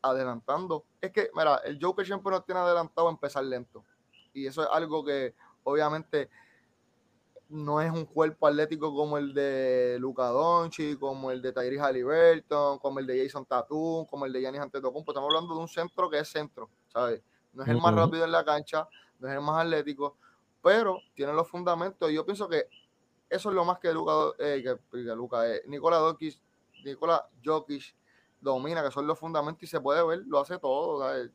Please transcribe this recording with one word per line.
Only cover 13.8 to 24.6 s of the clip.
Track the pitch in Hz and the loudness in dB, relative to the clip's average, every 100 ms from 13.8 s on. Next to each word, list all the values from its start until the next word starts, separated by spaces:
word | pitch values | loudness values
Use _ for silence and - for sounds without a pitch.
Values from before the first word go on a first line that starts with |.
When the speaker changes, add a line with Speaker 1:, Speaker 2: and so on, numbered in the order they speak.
| 160 165 156 | -2 -4 -6
Speaker 1:
como | 143 | -6
el | 135 | -4
de | 127 | -4
Giannis | 131 139 | -4 -6
Antetokounmpo. | 143 139 131 135 156 | -8 -4 -4 -4 -6
Estamos | 143 139 | -4 0
hablando | 160 170 | 0 0
de | 160 | -8
un | 165 | -6
centro | - 170 - 180 | -6 -6 -2 -2
que | 151 | -2
es | 151 | -2
centro, | 156 151 - 110 _ _ | -6 -6 -10 -18 _ _
¿sabes? | 117 123 110 _ _ _ | -2 0 -2 _ _ _
No | 123 | -10
es | 135 | -2
el | 120 | 2
más | 170 | 4
Speaker 2:
Ujú. | 165 | 6
Speaker 1:
rápido | 165 165 | 4 2
en | 165 | 2
la | 165 | 2
cancha, | 160 147 147 156 160 - _ _ | 2 0 0 -4 -4 -12 _ _
no | 131 | -8
es | |
el | 139 | -4
más | 147 160 | -2 0
atlético, | 165 160 143 139 143 _ _ _ _ _ | 2 0 -2 -4 -6 _ _ _ _ _
pero | 170 208 214 185 - | 4 6 4 -2 -8
tiene | - 139 | -8 -2
los | 151 165 | 0 0
fundamentos. | 175 175 170 180 190 165 | -2 -2 0 -2 -2 0
Y | |
yo | 156 | 0
pienso | 156 202 196 | -2 -4 -2
que | 160 - - _ _ _ _ _ | -2 -2 -10 _ _ _ _ _
eso | 185 208 | -4 0
es | |
lo | 185 | 0
más | 175 180 | 2 0
que | 175 | 0
Luka, | 160 156 156 151 - | 0 2 2 2 0
eh, | 147 139 | -2 -2